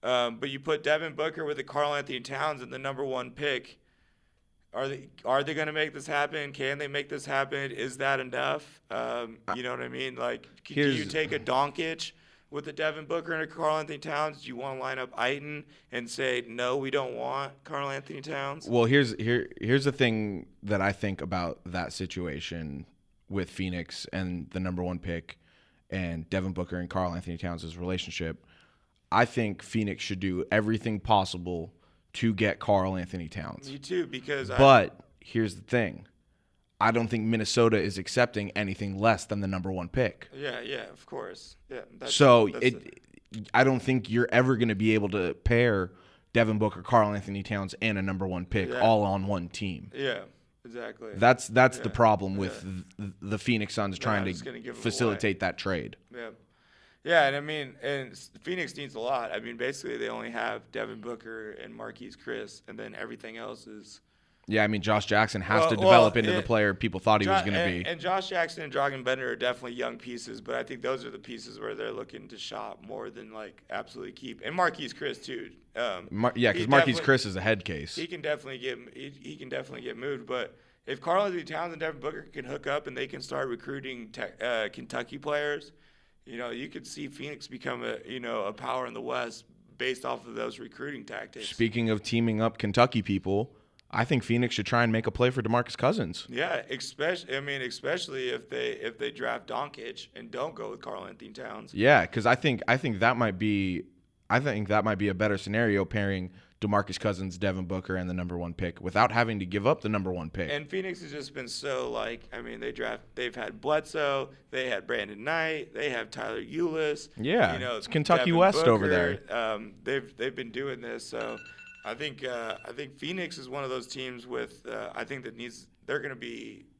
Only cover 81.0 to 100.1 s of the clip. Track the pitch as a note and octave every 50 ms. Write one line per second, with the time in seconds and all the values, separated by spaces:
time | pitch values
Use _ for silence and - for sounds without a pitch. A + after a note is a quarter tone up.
81 | - E3+ E3+ F#3+ G#3 G3+ F#3 F3 D3+ C#3 D#3 D#3 E3+ F3 E3 D#3 D#3+ D#3+ D3+ C3
82 | - D3+ D#3 D#3 D#3 - - D3 B2+ B2 C#3 D3 D3 C#3+ C#3 D3 D3 - B2+ B2
83 | C3 C#3+ - C#3 C#3 - C#3 C#3 C3+ C3 A#2+ A#2 - C#3 C#3 C#3 C3 C3 B2+ A#2+
84 | A2+ G#2+ A2 B2 A2+ F#2 - - A2 A#2+ A#2+ A2+ G#2+ G#2 G#2 - A#2+ - - B2
85 | A#2+ - C3+ C#3+ A#2+ D3 D3 D3 D3 D3 D3 C#3+ D3 - - _ _ _ _ _
86 | _ _ _ _ _ - B2 A#2 B2 A#2+ A#2+ A#2+ C3+ D#3 - - - - - D3
87 | D3 C#3 C#3+ - C#3 D3 D3 - - - B2+ B2+ - - B2+ A#2+ A#2+ A#2 A2+ -
88 | - - A#2 B2+ A#2+ A#2 A#2 A2+ G2 G2+ G#2+ G#2+ B2 B2 B2 C3 B2+ A#2+ A#2 A2+
89 | A#2+ B2 B2+ B2 A#2+ A#2 A2 - - _ - _ _ _ - - A#2+ C3 B2+ B2
90 | - B2+ B2+ A#2+ B2 A#2+ A2+ A2+ A#2 A#2 A2 - A#2+ A#2+ - - C#3 C#3+ D3 B2
91 | A2 - A2+ B2 A#2 G#2+ - A#2 A2 G2 - - A#2+ A2+ G#2+ A#2+ A#2 A2+ A2 G#2
92 | - - - A#2 A#2 A2+ A2 G#2+ A2 A2+ A2+ - - G#2 G2 B2 A#2+ B2+ - A#2
93 | G2 - G2 F#2+ - F#2+ G2 G2+ A#2 - - - _ _ _ _ _ _ - A#2
94 | A2+ - D#3 B2 - - A#2 A#2+ B2 A#2+ - - G2+ - - A#2 A#2+ A2+ A2 A2+
95 | A2 A2+ - - B2 B2+ B2+ C3 A2 G#2+ A#2 A#2+ B2 - - - - C3 G3+ A3+
96 | G#2+ D#2+ F2+ - - - - B3+ D#3+ - F3 B2 - - C3 B2 - - - -
97 | D3 E3 F3+ F3 F3 - B2+ C#3 C#3 C#3+ C#3 C#3 B2+ B2 - - - C3+ D#3+ F3+
98 | E3+ - C3+ C3+ B2+ B2 B2 B2 B2 - - B2 B2 B2 A2+ - - A#2+ A2+ A2+
99 | A#2+ A#2+ A#2+ A#2+ B2 A#2+ A#2 A#2+ - - A#2+ A#2+ C#3+ C#3+ - - A2 A#2+ - -
100 | - -